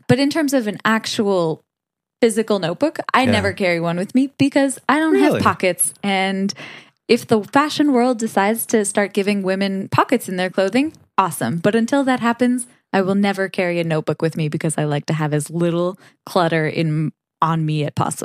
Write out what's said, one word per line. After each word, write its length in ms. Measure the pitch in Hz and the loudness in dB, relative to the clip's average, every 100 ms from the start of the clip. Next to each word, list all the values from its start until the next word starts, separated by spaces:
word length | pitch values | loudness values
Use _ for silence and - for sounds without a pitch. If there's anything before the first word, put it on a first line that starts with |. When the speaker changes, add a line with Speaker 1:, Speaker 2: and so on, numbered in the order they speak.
| - | 0
Speaker 1:
But 100 | 247 | 2
in 140 | 277 | 2
terms 240 | 320 285 269 | 0 0 0
of 100 | 208 | -2
an 140 | 185 | -4
actual 800 | 214 220 - - 202 185 165 156 _ _ _ _ _ - | -2 -2 -2 -2 0 2 0 -4 _ _ _ _ _ 0
physical 360 | 233 214 220 202 | 2 2 0 0
notebook, 400 | 160 180 302 - - | -2 -2 -2 -2 0
I 100 | 233 | 2
Speaker 2:
Yeah. 80 | 254 | 4
Speaker 1:
never 200 | 220 196 | 2 0
carry 300 | 185 185 170 | 0 0 0
one 160 | 170 175 | 0 -2
with 180 | - 254 | 0 0
me 160 | 269 - | 0 0
because 420 | 277 294 277 - - | 0 2 0 -2 0
I 100 | 285 | 2
don't 180 | 320 392 | 4 4
have 180 | 294 | 4
Speaker 2:
Really? 80 | 220 | 4
Speaker 1:
pockets. 520 | 202 185 185 175 - - | 2 2 0 0 -6 -4
And 520 | 202 190 190 190 196 - - - - _ - | -2 0 0 0 -2 -6 -16 -20 -20 _ 0
if 180 | 233 - | 0 2
the 160 | 220 | -2
fashion 480 | 202 277 294 - 294 | 2 0 0 0 2
world 260 | 247 247 233 | 4 2 0
decides 480 | 220 - 196 226 - | -2 0 0 -2 0
to 180 | 226 196 | 0 0
start 260 | - 196 | 0 0
giving 320 | 208 196 202 | 0 0 0
women 460 | 185 190 196 190 196 | 0 0 -2 -2 -2
pockets 400 | - - 233 - | 0 2 0 -2
in 80 | 185 | -4
their 120 | 185 | -2
clothing, 440 | - 190 240 311 - _ - | 0 0 0 -2 -6 _ -2
awesome. 400 | 185 - 117 165 | -2 -2 -4 0
But 180 | 208 226 | 0 0
until 300 | 226 285 262 | 0 0 0
that 160 | 247 | 0
happens, 440 | 233 233 247 247 - _ - | 0 0 0 0 -6 _ -4
I 80 | 190 | 0
will 140 | 185 196 | 2 0
never 340 | 202 190 190 | 0 -2 -4
carry 280 | - 180 175 | -2 -2 0
a 20 | |
notebook 380 | 165 156 - 151 | -2 -2 -2 -2
with 160 | 165 156 | -2 -2
me 100 | 151 | -4
because 300 | 156 160 156 | -2 -4 -2
I 80 | 151 | -2
like 200 | 147 - | -4 -4
to 60 | |
have 200 | 156 151 | -4 -2
as 160 | 151 147 | -2 -4
little 500 | 165 170 170 175 196 - _ - | -2 -2 0 -2 -6 -18 _ -4
clutter 400 | 196 165 165 156 | 0 2 0 0
in, 460 | - 165 151 156 - _ - | -2 -2 0 -4 -6 _ -4
on 240 | 160 160 156 | -2 0 -2
me 180 | 156 | -2
at 100 | 143 - | -4 -2
poss-, 280 | - - | -4 -4